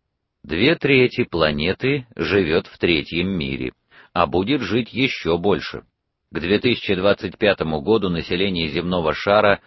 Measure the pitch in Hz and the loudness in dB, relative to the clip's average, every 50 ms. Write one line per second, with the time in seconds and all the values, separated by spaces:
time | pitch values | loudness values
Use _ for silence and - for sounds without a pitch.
0 | _ _ _ _ _ _ _ _ - - 76 85 110 143 165 - - 139 139 127 | _ _ _ _ _ _ _ _ -10 -6 -2 0 2 2 0 0 0 2 2 4
1 | 127 123 - - 120 - - 85 80 78 73 73 76 90 95 - - 131 143 143 | 2 2 0 -2 -4 -4 0 0 0 2 0 0 -2 -2 -2 -2 -2 -4 -4 -4
2 | 127 - - - 85 78 90 101 92 76 80 90 - - - - - 90 85 73 | -6 -10 -8 -6 -2 0 0 0 2 2 0 0 0 -4 -4 -2 0 2 2 2
3 | 67 - 78 82 87 95 98 87 73 65 67 60 64 62 - _ _ _ _ - | 0 -2 -4 -4 -2 -2 -2 -4 -4 -4 -6 -6 -6 -8 -10 _ _ _ _ -20
4 | - _ - 90 85 73 67 87 92 104 143 143 120 87 101 123 113 - - 107 | -20 _ -2 0 0 2 0 -2 0 0 -2 -2 -2 -2 -2 -2 -2 -4 -2 -2
5 | 135 131 - - - 82 85 85 85 101 90 71 - - - - - _ _ _ | -2 -2 -2 -4 -2 -2 0 0 2 0 0 0 -2 -6 -12 -12 -14 _ _ _
6 | _ _ _ _ _ _ - 80 76 85 101 117 123 127 117 - - - 101 90 | _ _ _ _ _ _ -8 -6 -2 0 0 2 2 0 0 0 -2 -2 -2 2
7 | 92 101 98 - - 92 - - 110 101 95 - 82 80 78 76 69 85 110 113 | 2 2 2 2 -2 -8 -4 0 2 2 2 2 -2 -4 -4 -2 0 2 2 2
8 | 101 92 87 82 - - 95 87 95 101 92 85 82 78 69 85 85 90 92 90 | 2 0 -2 -4 -2 -4 -2 -2 0 -2 0 -2 -4 -2 -2 -4 -2 -2 -2 0
9 | 82 78 76 - - 101 101 107 104 101 98 - - | 0 -2 -2 0 0 2 4 6 6 4 4 2 -2